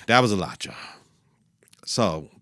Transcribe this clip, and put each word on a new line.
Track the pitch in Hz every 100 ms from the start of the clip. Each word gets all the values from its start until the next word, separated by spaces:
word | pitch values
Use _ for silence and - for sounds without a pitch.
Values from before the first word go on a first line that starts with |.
| -
That | 123
was | 123
a | 101
lot, | 76 - -
y'all. | - - - _ _ _ _ _ _ _ - -
So, | - 101 80 73 -